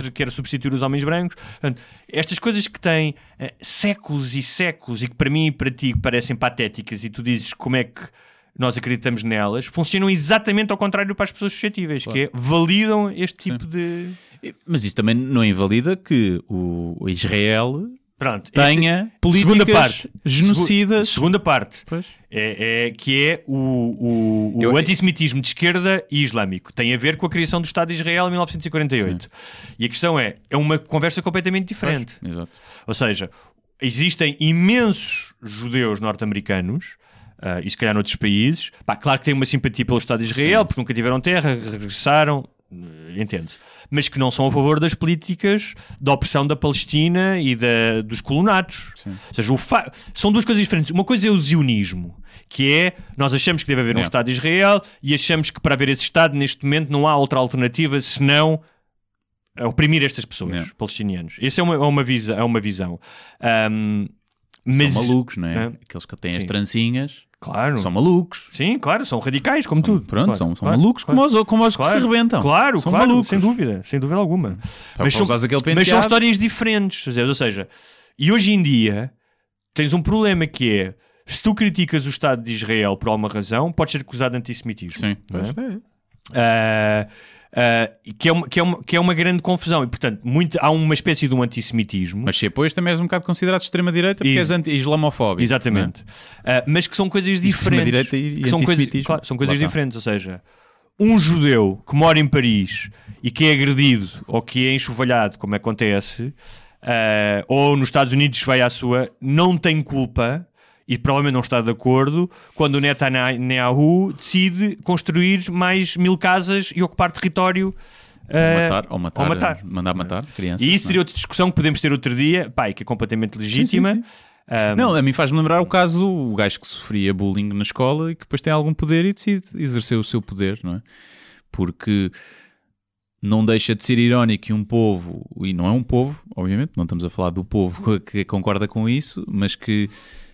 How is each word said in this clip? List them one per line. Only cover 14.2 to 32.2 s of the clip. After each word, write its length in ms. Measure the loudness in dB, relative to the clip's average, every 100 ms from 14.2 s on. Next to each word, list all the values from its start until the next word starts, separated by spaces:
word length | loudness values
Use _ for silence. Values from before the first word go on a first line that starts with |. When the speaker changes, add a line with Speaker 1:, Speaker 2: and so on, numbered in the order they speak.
| _ -20
Speaker 2:
E, 120 | -20 -18 -4
mas 160 | -2
isso 120 | -2 0
também 180 | 0
não 320 | 0 2 2 2
invalida 500 | 2 2 2 0 -4
que 460 | 0 2 2 0 -4
o, 480 | -6 -4 -4 -6 -6
o 80 | -6
Israel 800 | -2 0 2 2 2 0 -4 -8 -14 _ _
Speaker 1:
Pronto, 340 | -4 -4 -2
Speaker 2:
tenha 600 | 2 4 4 2 0 -4 _
Speaker 1:
esse, 140 | 2 4
segunda 260 | 6 6 6
Speaker 2:
políticas 80 | 6 4 0
Speaker 1:
parte. 80 | -12 -6 -2
Speaker 2:
genocidas. 840 | 4 4 4 4 2 4 2 0
Speaker 1:
Segu-, 40 | 0
segunda 240 | 2 2
parte. 440 | 2 0 0 -14 -10
Speaker 2:
Pois. 180 | -10 -10 -20 _
Speaker 1:
É, 560 | -4 -4 -4 -2 0 -2
é, 40 |
que 320 | -4 -2 2 2
é 140 | 0 -4
o, 80 | -2
o, 1040 | 0 0 -2 -2 -2 0 2 0 0 0
o 40 |
Speaker 2:
Eu 140 | 2 2
Speaker 1:
antissemitismo 640 | 2 2 0 0 -2 -2
de 60 | -4
esquerda 580 | -2 0 0 0 -2 -2
e 120 | -2
islâmico. 480 | -2 -2 -2 -4 -8
Tem 220 | -4 -2
a 40 | 0
ver 200 | -2 -2
com 80 | -4
a 40 |
criação 300 | -2 -2 -2
do 40 | -2
Estado 220 | -4 -4
de 80 | -4
Israel 320 | -2 -2 0
em 20 |
mil 80 | -2
novecentos 240 | -2 -6 -4
e 40 |
quarenta 260 | -2 0 0
e 60 |
oito. 220 | -2 -4
Speaker 2:
Sim. 500 | -10 -20 -20 -20 -20 -6
Speaker 1:
E 60 | -6
a 40 |
questão 300 | -2 0 0
é: 160 | -2 -6 _
é 60 | -2
uma 200 | 0 0
conversa 420 | -2 -2 -2 -2
completamente 460 | -4 -2 -2 -2 -4
diferente. 460 | -6 -4 -4 -6 -12